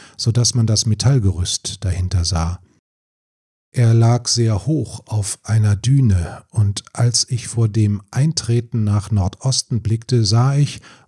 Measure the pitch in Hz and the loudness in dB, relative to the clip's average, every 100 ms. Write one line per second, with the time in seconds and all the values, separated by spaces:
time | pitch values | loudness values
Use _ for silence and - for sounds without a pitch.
0 | - - - 113 117 120 113 107 113 104 | -20 -6 -2 0 2 2 0 0 0 0
1 | 123 139 98 82 90 - - - 95 85 | 2 2 2 0 -4 -4 -8 -6 -4 -2
2 | 90 92 82 85 80 90 _ _ _ _ | -2 0 0 -2 -4 -6 _ _ _ _
3 | _ _ _ _ _ _ _ - 117 117 | _ _ _ _ _ _ _ 0 2 4
4 | 117 120 120 120 113 101 127 156 113 - | 4 2 0 0 0 0 -2 -4 -4 -10
5 | - 107 98 - - 110 107 101 120 139 | -6 -6 -4 -8 -2 2 2 2 2 4
6 | 127 92 85 - - - 101 101 - - | 4 2 -2 -10 -8 -2 0 -2 -8 -2
7 | 120 - - 120 - - 113 107 104 101 | 0 0 -2 -6 -6 -2 0 2 0 0
8 | - 117 156 - - 120 117 120 104 101 | -4 -2 -2 -2 -2 -2 -2 -2 0 0
9 | 98 107 90 - 135 127 - 117 101 113 | 0 0 0 -2 -4 -4 -2 -4 -2 -4
10 | - 123 104 113 127 139 147 - - - | 0 0 2 2 2 2 0 -4 -20 -20